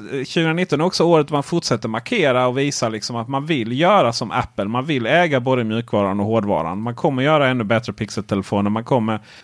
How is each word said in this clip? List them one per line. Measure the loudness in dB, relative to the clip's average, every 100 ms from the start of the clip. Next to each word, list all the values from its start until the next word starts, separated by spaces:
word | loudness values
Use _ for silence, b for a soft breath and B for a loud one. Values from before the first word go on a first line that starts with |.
| -10 -8 -4
tjugonitton | 0 0 0 0 0
är |
också | 0 2
året | 4 4 2
man | -2
fortsätter | -2 -2 -2 -2 -4
markera | -6 -4 0 2 2 2
och | 0
visa | -2 -2 -4
liksom | -4 -6 -6
att | -4
man | -4 -2
vill | -2 -2 0
göra | 4 4 4
som | 0 -4
Apple. | -4 -4 -4
Man | -4 -2
vill | -2 -2 2
äga | 2 2 2
både | 2 0
mjukvaran | 0 -2 0 0 2 0
och | 0
hårdvaran. | 0 2 0 0 -4
Man | -6
kommer | -2 0 2
göra | 2 4 2
ännu | 0
bättre | 0 0 0
pixeltelefoner. | -6 -6 -6 -2 -2 0 0 0
Man | 0
kommer, | 0 0 0 -4 B B